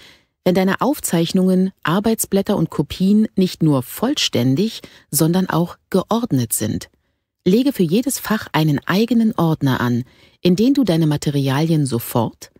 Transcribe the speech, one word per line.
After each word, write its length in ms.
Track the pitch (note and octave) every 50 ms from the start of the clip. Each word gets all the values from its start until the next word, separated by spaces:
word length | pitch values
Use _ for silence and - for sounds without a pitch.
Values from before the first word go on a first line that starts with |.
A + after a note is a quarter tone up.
| - - - _ _ _ _ _ - F3+
wenn 60 | F3+
deine 260 | G3 F#3+ F#3+ - -
Aufzeichnungen, 920 | F3+ B3 D4+ - - - - E3 E3+ - - F#3+ F#3 F#3 F#3 F#3 F#3 F#3+ - _
Arbeitsblätter 720 | - C#3+ E3 G#3 G3+ A3+ A3+ - - - - G3 F#3+ - G3+
und 140 | E3+ E3 -
Kopien 580 | - - D3 - - - F#3 G3 G#3 G#3+ A3 - -
nicht 280 | - F#3 F3 - - E3+
nur 180 | D#3 C#3+ C3
vollständig, 1000 | A#2+ - - - G#3+ B3+ D4+ - - - - - - - C3+ D3 G#3 A3 - - - - - - _ -
sondern 400 | - - D#3+ E3 E3+ F#3 F#3+ -
auch 280 | - D#3+ F3 E3+ - _ _ -
geordnet 640 | - F#3 - - G#3 A#3 A#3+ - D3 C3 A#2+ A2 -
sind. 380 | - A2 G2+ - F2+ - - _ _ _ _ _ _ _ _ _ _ -
Lege 280 | F3+ F#3 A#3 B3+ C#4+ -
für 80 | -
jedes 380 | F#3 D3+ E3+ A#3 B3+ C#4 - -
Fach 280 | - - G#3+ A3 - -
einen 280 | - D3+ D#3+ D#3 C#3+ - -
eigenen 480 | - E3+ G3+ A#3 A3+ B3 A3+ A3+ A3 - -
Ordner 440 | E3+ D#3+ D#3 - C#3+ C3+ B2 -
an, 220 | A#2 A#2+ A#2+ A#2 B2+ _ _ _ _ _ _ _
in 140 | - F3+ F3+
den 200 | F3+ A3 C4 C#4+
du 80 | C#4+ C4
deine 240 | F3+ E3 D#3+ D#3+ D3+
Materialien 800 | D3 C#3+ - D#3 C#3+ C#3+ C3+ C3+ C3 C#3+ D#3+ D#3+ E3 D3+ C#3+ B2+
sofort 640 | A2+ A#2 - - - B2 A2 G#2 - _ - - _ _